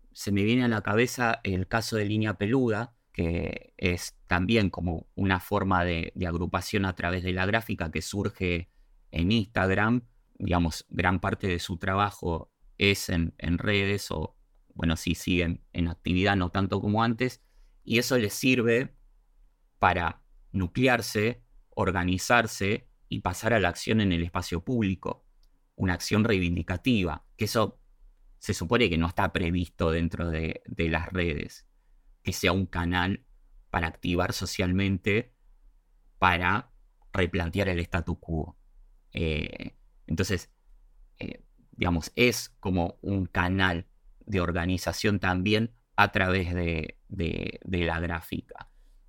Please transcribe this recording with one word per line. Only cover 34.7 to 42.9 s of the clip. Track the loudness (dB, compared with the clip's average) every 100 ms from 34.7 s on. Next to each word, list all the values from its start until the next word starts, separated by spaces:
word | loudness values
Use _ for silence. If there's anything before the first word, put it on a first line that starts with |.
| 2 2 0 0 0 -2 _ _ -20 -20 _ _ _ _ 2
para | 4 4 2 0 -4 -16 _ _ -6
replantear | 0 0 0 -2 0 0
el | 0
statu | -2 -2 -4 -6
quo. | -6 -6 -6 -10 _ -20 -20 -20 _
Eh, | -4 -2 -2 -4 -10 -14 -16 _ _ -6
entonces, | -2 -2 -2 -6 _ _ -20 -20 -20 -20 -14
eh, | -12 -14 -18 _ _
digamos, | -4 0 0 0
es | 2 4 2 -4 _
como | -2 0 0